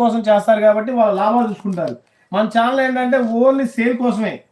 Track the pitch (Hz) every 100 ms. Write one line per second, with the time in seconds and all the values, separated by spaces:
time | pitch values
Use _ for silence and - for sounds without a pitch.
0 | 240 226 214 208 202 220 214 208 220 247
1 | 214 190 208 240 220 202 202 180 160 120
2 | _ _ - 185 220 233 233 262 262 254
3 | 247 262 233 233 254 269 254 - 233 240
4 | 247 202 214 127 _